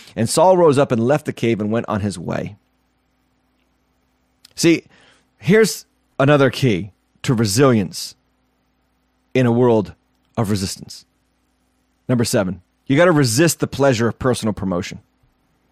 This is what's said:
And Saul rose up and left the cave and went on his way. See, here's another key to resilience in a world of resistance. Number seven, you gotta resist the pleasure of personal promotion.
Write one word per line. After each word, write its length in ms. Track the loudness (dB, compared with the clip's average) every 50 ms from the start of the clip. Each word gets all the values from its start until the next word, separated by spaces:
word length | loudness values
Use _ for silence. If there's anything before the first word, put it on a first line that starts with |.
| -20 -14 -6
And 120 | -6 -4 -2
Saul 280 | 0 2 4 4 4
rose 220 | 4 4 4 4 4
up 120 | 2 0
and 160 | 0 -2 0
left 200 | 0 0 -2 -2
the 60 | -6 -8
cave 280 | -4 -2 -2 -2 -2
and 100 | -2 -4
went 180 | -4 -4 -4 -4
on 120 | -4 -4
his 180 | -4 -4 -6 -8
way. 380 | -8 -8 -8 -8 -8 -10 -12 -18 _ _ _ _ _ _ _ _ _ _ _ _ _ _ _ _ _ _ _ _ _ _ _ _ _ _ _ _ _ _ _ _ _ _ _ _ _ _ _
See, 300 | -2 0 0 0 0 -2 _ _ _ _ _ _ _ _ _ _ _
here's 480 | -2 2 2 2 2 2 -2 -8 -14 _ _ _ _ _ _ -2
another 320 | 2 2 4 4 4 2
key 400 | 2 0 0 0 0 0 -4 -8 -14 _ _ _ _ _ -4
to 100 | -2 0
resilience 840 | 0 0 0 2 2 4 4 4 2 0 -2 -6 -12 -14 -16 -16 _ _ _ _ _ _ _ _ _ _ _ _ _ _ _ _ _ _ _ _ _ _ _ _
in 140 | 0 0
a 60 | 2 2
world 420 | 4 4 4 4 2 0 -2 -8 -18 _ _ _ _ _ _ _
of 140 | -4 -2 -2
resistance. 560 | -2 -2 -4 -6 -8 -12 -16 -20 -20 -20 -20 _ _ _ _ _ _ _ _ _ _ _ _ _ _ _ _ _ _ _ _ -4
Number 160 | -2 -2 -2
seven, 380 | 0 0 -2 -2 -2 -6 -10 -14 _ _ _ _
you 100 | -2 2
gotta 160 | 2 4 4 4
resist 480 | 4 2 2 2 2 0 0 0 -2
the 80 | -6 -8
pleasure 400 | -4 0 0 0 2 0 -2 -4
of 100 | -4 -4
personal 340 | -4 -4 -2 -2 -4 -6 -6
promotion. 460 | -6 -6 -6 -6 -6 -6 -8 -14 -18 -20 _ _ _ _ _ _ _ _ _ _ _ _ _